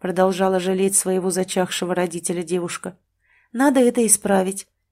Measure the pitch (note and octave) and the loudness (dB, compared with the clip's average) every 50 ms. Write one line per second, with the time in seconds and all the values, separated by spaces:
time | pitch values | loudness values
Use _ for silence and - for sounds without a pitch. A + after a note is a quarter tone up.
0 | - F3+ F3+ F3+ F#3 F#3+ F#3+ F3+ F#3+ F#3+ F#3+ F#3 F3 F#3+ F#3+ F#3 F#3+ F#3+ G3 - | -8 -4 0 2 2 2 2 0 0 0 0 0 0 -2 0 0 0 0 0 0
1 | - F#3 F#3 F#3 F3 F#3+ E3+ F#3 F#3 F#3 - F#3+ F#3 F3+ - - F3+ F3 F3+ F3 | 0 0 -2 -2 -2 -2 -2 -2 -4 -2 -2 -2 -2 -2 -4 -6 -4 -2 -2 -2
2 | F3+ F3+ E3 F3 D#3+ - F3 F3 F3 D#3 F3 F3+ E3+ E3+ - - - F#3 F3+ _ | -2 -2 -4 -6 -6 -4 -4 -6 -4 -4 -4 -4 -4 -6 -8 -10 -12 -14 -16 _
3 | _ _ _ _ _ _ _ _ _ _ - A3+ C4+ D4 C4 C4+ B3 A#3+ A#3+ B3 | _ _ _ _ _ _ _ _ _ _ -2 2 2 4 6 6 4 4 4 2
4 | A#3 G#3 - - - G3 G3 F#3+ F#3+ F#3+ G3 G3 - _ _ _ _ _ | 2 2 2 0 2 2 2 2 2 0 -4 -8 -12 _ _ _ _ _